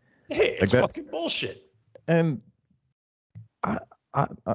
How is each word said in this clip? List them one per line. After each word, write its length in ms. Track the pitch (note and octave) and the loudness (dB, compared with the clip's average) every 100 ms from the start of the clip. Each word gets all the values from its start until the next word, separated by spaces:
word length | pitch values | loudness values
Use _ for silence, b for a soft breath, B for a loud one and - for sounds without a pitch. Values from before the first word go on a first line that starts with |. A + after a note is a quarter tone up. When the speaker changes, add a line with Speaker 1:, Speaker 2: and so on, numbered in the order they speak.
| _ _ - | _ _ -6
Speaker 1:
Hey, 220 | D4+ A4 | 0 0
it's 100 | - | 2
Speaker 2:
Like 80 | G3 | 2
that 120 | - | 4
Speaker 1:
fucking 260 | - E4 D4 | 2 -2 -10
bullshit. 580 | E4 E4 - G#2 - _ _ _ - - | -6 -4 -4 -6 -10 _ _ _ -10 0
Speaker 2:
And 340 | E3 E3 B2 - _ _ _ _ _ _ _ _ - - _ | 2 2 -2 -8 _ _ _ _ _ _ _ _ -20 -20 _
I, 160 | - A3 - _ _ | -6 -6 -8 _ _
I, 140 | C3+ - - F#2 | -2 -2 -4 -6